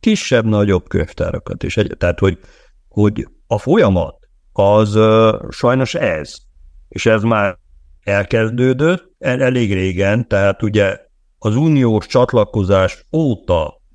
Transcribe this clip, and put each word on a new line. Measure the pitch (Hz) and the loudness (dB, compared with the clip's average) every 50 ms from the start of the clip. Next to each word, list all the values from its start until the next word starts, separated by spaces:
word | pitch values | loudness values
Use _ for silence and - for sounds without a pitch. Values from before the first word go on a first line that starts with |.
Kisebb-nagyobb | - 226 214 - - - 143 120 113 110 107 104 104 101 98 90 - - | 2 0 0 0 -2 0 0 0 2 2 2 2 2 2 0 -2 -2 -4
könyvtárakat | - 92 80 - - - - - - - - - - - | -4 -4 -4 -4 -6 -8 -6 -6 -6 -8 -10 -10 -10 -8
is. | - - - | -8 -6 -2
Egy-, | - 104 - - - | -2 -4 -4 -4 -4
tehát, | - 87 87 - | -4 -4 -2 0
hogy, | 101 98 90 - - - _ _ _ _ _ _ _ _ | 0 -2 -2 -2 -12 -20 _ _ _ _ _ _ _ _
hogy | _ 101 104 104 101 - - - _ _ _ | _ 0 0 0 0 -4 -10 -12 _ _ _
a | _ 120 104 | _ -6 -6
folyamat | - 127 160 226 175 107 95 90 80 - - _ _ _ _ _ _ _ | -2 0 2 2 2 2 2 0 -2 -6 -10 _ _ _ _ _ _ _
az, | _ - 98 98 104 107 107 104 101 | _ 0 2 4 4 2 2 2 2
ö, | 110 110 110 110 110 113 110 107 - - - | 2 4 4 4 4 4 2 2 0 -8 -14
sajnos | - - - 120 123 127 131 - - | -10 -2 0 0 2 0 -2 -2 -4
ez. | 165 - 104 85 78 73 - - - - - _ - - - _ - - _ | -4 -2 -2 -4 -4 -8 -12 -16 -20 -20 -20 _ -20 -20 -20 _ -20 -20 _
És | - 95 - | -12 -2 0
ez | 117 110 110 | 2 2 2
már | 101 117 117 107 101 98 90 _ _ _ _ _ _ _ - _ | 2 0 0 0 0 -2 -4 _ _ _ _ _ _ _ -20 _
elkezdődött | _ - 101 101 101 - - 113 113 110 113 120 123 131 127 127 151 165 180 180 _ _ _ _ | _ -2 -2 -2 -2 0 -2 -2 -2 -2 0 0 0 0 0 2 0 0 0 -2 _ _ _ _
el-, | - - 127 127 | -6 -4 -2 0
elég | 139 127 127 127 120 101 | 0 0 0 0 0 0
régen, | 101 92 95 95 92 87 98 98 104 117 117 _ | -2 -2 -2 -2 -2 -2 0 0 0 -2 -2 _
tehát | - 98 98 101 95 - | -2 0 2 0 0 0
ugye | - 107 101 107 101 95 98 - - _ _ _ _ _ _ _ | -4 -2 2 2 2 2 -2 -6 -12 _ _ _ _ _ _ _
az | - 110 107 | -4 -2 0
uniós | 127 151 160 156 139 127 117 110 104 - | 0 2 2 2 2 2 2 2 0 -2
csatlakozás | - - 127 123 - - 117 104 - - 110 98 90 98 95 95 90 - - _ _ | 0 2 2 2 2 2 0 0 0 0 -4 0 2 2 2 2 0 -2 -8 _ _
óta | - 160 160 139 113 - - - 90 82 78 73 - _ _ _ | -4 -2 0 0 -2 -4 -2 -2 -2 -2 -2 -4 -10 _ _ _